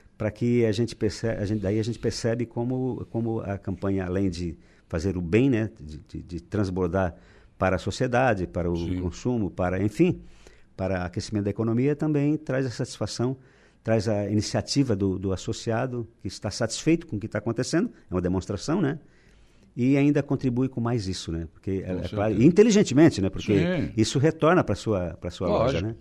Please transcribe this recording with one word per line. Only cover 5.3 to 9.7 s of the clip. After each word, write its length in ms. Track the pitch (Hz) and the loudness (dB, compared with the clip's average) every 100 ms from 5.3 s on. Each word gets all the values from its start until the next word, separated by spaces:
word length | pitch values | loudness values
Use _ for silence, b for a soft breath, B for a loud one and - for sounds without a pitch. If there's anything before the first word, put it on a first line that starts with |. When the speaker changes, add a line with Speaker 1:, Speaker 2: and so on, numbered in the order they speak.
| 107 139 | 4 4
Speaker 1:
né, 200 | 110 110 - | 2 -2 -6
de, 180 | 76 76 - | -14 -14 -12
de, 140 | 80 | -14
de 180 | 73 85 | -10 -12
transbordar 720 | - 104 95 90 90 92 90 - b b b - | -4 -2 0 0 0 2 0 -4 b b b -2
para 180 | 92 92 | 0 0
a 20 | |
sociedade, 680 | 101 - 127 120 131 98 87 | -2 -4 0 2 2 0 -2
para 240 | 90 85 | -2 0
o 60 | 85 | -2
Speaker 2:
Sim. 240 | 85 90 | -2 -2
Speaker 1:
consumo, 500 | 90 - 123 120 90 | -4 -4 -2 -2 -2
para, 320 | 92 90 | -2 -2